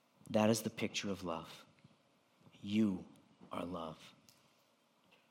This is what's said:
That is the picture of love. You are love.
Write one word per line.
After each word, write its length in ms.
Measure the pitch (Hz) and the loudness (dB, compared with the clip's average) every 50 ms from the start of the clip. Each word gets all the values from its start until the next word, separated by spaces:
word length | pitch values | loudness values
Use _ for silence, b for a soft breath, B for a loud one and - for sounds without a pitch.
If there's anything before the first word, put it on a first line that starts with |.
| _ _ _ _ - - | _ _ _ _ -10 0
That 200 | - 107 107 107 | 2 4 6 6
is 100 | 113 113 | 6 4
the 80 | - 110 | 2 -4
picture 400 | - - 113 98 - - - 101 | -4 -4 -4 -4 -4 -4 -4 -4
of 140 | 98 92 92 | -6 -6 -4
love. 260 | 87 82 82 82 - - - - - - _ _ - _ _ _ _ _ _ _ _ _ _ - - - - | -6 -6 -6 -8 -12 -16 -18 -20 -20 -20 _ _ -20 _ _ _ _ _ _ _ _ _ _ -20 -20 -20 -14
You 420 | - 101 104 107 110 104 92 87 85 - - - - _ _ - - - | -6 0 4 4 4 4 2 0 -4 -10 -18 -20 -20 _ _ -20 -14 -8
are 140 | - - 87 | -6 -6 -6
love. 320 | 87 90 85 82 80 80 - - - - - _ - - _ _ _ _ _ _ _ _ _ _ _ _ _ _ _ _ _ _ _ | -4 -6 -6 -6 -8 -10 -12 -16 -20 -20 -20 _ -20 -20 _ _ _ _ _ _ _ _ _ _ _ _ _ _ _ _ _ _ _